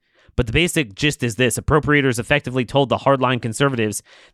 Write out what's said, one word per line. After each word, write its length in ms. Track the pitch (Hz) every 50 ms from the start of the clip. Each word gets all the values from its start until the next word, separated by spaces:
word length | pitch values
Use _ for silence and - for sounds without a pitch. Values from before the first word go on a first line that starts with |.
| _ _ _ _ _ _ -
but 120 | - 123
the 60 | 110 110
basic 420 | 151 170 170 - 165 143 104 98
gist 260 | - 143 151 135 -
is 140 | 123 120 104
this. 240 | 120 127 120 - 120
Appropriators 580 | - - 143 151 123 139 147 147 135 135 117
effectively 460 | 120 113 - 147 139 - 127 123 131 123
told 240 | - - 139 139
the 120 | 117 113 98
hardline 420 | - 139 139 131 127 123 127 117
conservatives 600 | - 117 110 - 143 139 131 117 110 107 101 - - _ - - - _